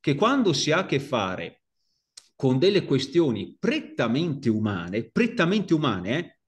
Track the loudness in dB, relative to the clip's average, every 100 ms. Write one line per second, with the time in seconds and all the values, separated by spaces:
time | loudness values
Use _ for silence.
0 | -4 2 2 2 2 0 0 0 0 -2
1 | 0 -2 -2 -4 -10 -16 _ _ _ _
2 | _ -20 _ _ 0 4 4 2 2 0
3 | 0 2 2 0 -6 -4 -2 -2 -6 -4
4 | 0 0 0 -2 0 0 0 -4 -4 -6
5 | -4 0 0 2 2 2 2 0 2 -2
6 | -2 -4 -4 _